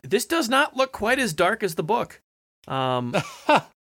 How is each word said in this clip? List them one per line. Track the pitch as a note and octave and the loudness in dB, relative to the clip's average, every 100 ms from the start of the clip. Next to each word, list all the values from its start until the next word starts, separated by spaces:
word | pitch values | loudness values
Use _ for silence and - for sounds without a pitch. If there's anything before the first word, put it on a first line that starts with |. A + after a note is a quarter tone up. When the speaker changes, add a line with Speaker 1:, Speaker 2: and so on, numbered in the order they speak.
Speaker 1:
this | C3 G3+ - | -2 -2 0
does | E4 A3+ | -2 2
not | C4 D4+ B3+ | 2 0 0
look | C4 | -2
quite | - G#3+ C4+ | -2 0 0
as | A#3 | 0
dark | D#3 F3+ A3 | 2 0 2
as | G3 D#3+ | -4 -4
the | |
book. | D#3+ A#3 - - _ _ _ _ - | -2 -2 -2 -10 _ _ _ _ -6
Um, | C3+ C3 B2+ A#2+ D#3+ - - - | -2 0 0 0 -2 -4 -6 2
Speaker 2:
<laughs> | D4 - _ | 2 2 _